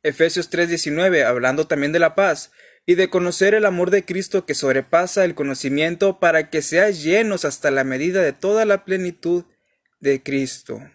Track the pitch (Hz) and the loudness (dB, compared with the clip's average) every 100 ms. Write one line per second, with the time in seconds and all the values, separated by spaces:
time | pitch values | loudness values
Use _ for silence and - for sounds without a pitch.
0 | 151 139 165 180 170 - 170 170 156 151 | -4 0 0 0 -4 -2 -2 -2 -2 0
1 | 190 170 131 123 127 139 156 147 143 165 | 2 2 2 0 0 -2 -2 -2 0 2
2 | 165 175 196 151 - _ - _ - 175 | 2 2 0 0 -8 _ -20 _ 0 2
3 | 185 185 175 - 190 214 208 175 180 196 | 2 0 -2 2 2 4 2 0 0 0
4 | 185 180 - 196 - 147 139 131 131 170 | -2 -6 -2 -4 -2 -2 0 0 2 0
5 | 180 - 185 170 139 131 139 139 160 170 | 2 0 0 0 -6 -4 -2 0 -2 0
6 | 196 190 175 160 156 160 143 160 208 180 | 0 2 2 2 0 -4 0 2 2 0
7 | 151 196 220 190 151 - 151 135 135 131 | 0 2 2 -2 -4 -2 0 0 -2 -2
8 | 160 185 165 139 190 214 214 196 - 190 | -2 0 0 0 0 0 2 0 -2 -4
9 | 180 170 170 175 175 _ _ _ _ _ | -4 -6 -4 -4 -4 _ _ _ _ _
10 | 139 135 139 139 131 - - 110 139 | -2 -2 -2 -4 -4 -6 -10 -14 -14